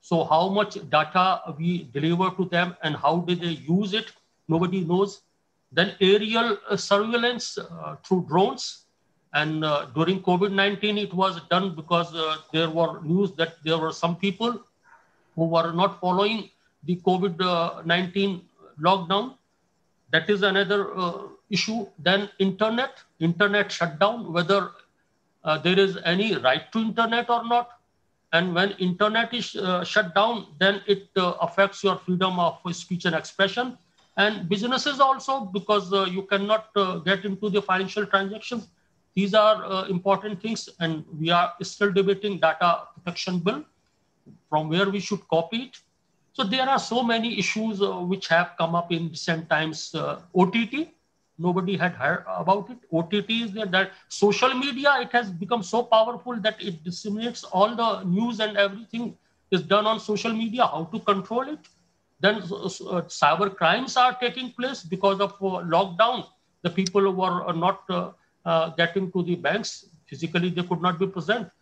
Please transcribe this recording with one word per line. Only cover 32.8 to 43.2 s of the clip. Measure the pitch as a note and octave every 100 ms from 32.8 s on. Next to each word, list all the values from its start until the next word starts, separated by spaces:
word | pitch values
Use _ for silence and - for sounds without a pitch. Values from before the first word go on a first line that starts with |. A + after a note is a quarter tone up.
| - F3
and | F3+
expression. | D#3+ D3+ - G3 G3 B3+ B3+ _ _ _ -
And | G#3 G#3 E3
businesses | G3+ A#3+ C4 D4 C4+
also, | C#4 B3+ - C4+
because, | G#3 F#3+ - G#3 F3+
uh, | G3
you | F#3+ F3+
cannot, | G3 G3 G3+ A3 G#3+
uh, | G3+ F#3+ F3 D#3
get | F#3+
into | G#3 F#3+ G#3+
the | G3
financial | G3 F#3 F#3+ G#3 G3+
transactions. | G3 G3 G#3+ - A#3+ - _ _ _ _
These | - G3+
are, | G#3+ G#3+ G#3+
uh, | F#3+ F#3+ F#3+
important | F#3 G3 F#3+ G#3 G3+
things. | A3 A3+ - -
And | E3 D#3 D#3 D#3
we | D#3+
are | F3 F3 -
still | F#3 - G3+
debating | F#3+ G3 G3 G#3 F#3
data | D#3+ D#3 F3 E3 -
protection | - - E3+